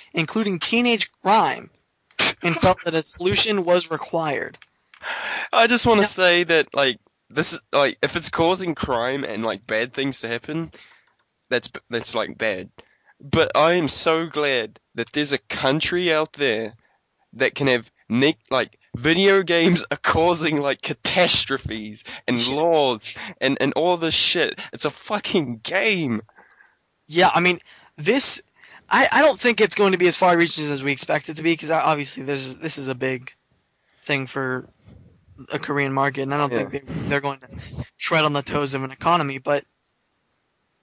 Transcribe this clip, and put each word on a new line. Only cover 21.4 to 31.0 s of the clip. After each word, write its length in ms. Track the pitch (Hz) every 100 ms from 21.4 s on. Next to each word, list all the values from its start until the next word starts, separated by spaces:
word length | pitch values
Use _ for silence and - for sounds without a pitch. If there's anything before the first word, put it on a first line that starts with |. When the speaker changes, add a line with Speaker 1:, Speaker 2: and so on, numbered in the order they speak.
| - 135 - 110 107 104 - - -
Speaker 2:
and 100 | 120
Speaker 1:
Yes. 100 | 117
Speaker 2:
laws 640 | 139 170 160 139 110 - - - -
and, 180 | 135 139
and 120 | 139
all 240 | 135 170 175
this 160 | 165
shit. 460 | - - 175 123 - -
It's 120 | 117 151
a 40 |
fucking 680 | - - 208 - 196 131 113
game. 580 | - 185 226 190 147 107 107 _ - _ _ _ _ _ -
Speaker 1:
Yeah, 240 | 160 180
I 60 | 151
mean, 200 | 180 175 - - _ -
this, 460 | 151 262 - - - _ - - -
I, 180 | 226 269
I 100 | 254
don't 180 | 302 208
think 220 | 247 220
it's 140 | 208 -
going 180 | 196
to 40 | 185
be 100 | 180
as 100 | -
far-reaching 480 | 185 170 170 156 147
as 180 | 143
we 80 | 135
expect 380 | 131